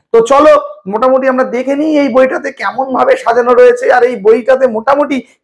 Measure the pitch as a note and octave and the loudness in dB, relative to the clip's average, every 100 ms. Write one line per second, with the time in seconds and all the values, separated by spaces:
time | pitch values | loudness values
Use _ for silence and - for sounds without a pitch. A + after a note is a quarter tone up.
0 | _ A3+ A3+ C#4 D4+ D4 - - F#3 G#3+ | _ 0 2 4 4 4 0 -12 -10 -4
1 | B3+ C4 C4 B3+ B3+ A#3 B3+ C#4+ D#4 D4+ | 0 0 0 -2 -4 -4 -4 -4 -2 0
2 | C#4+ B3 C4 F4 C4+ C4 G3 A3 C4+ B3+ | 0 2 0 -2 -8 -8 -8 -6 -6 -2
3 | B3+ B3+ A#3 A#3+ A#3+ A#3+ B3 B3 G#3 B3 | 0 0 0 -2 2 4 4 4 0 2
4 | B3 A#3 G3+ A#3+ A3+ C4 C4 A3 A3+ C#4+ | 0 0 0 0 2 0 0 -2 -2 -2
5 | C#4+ C4+ - _ | -2 -4 -8 _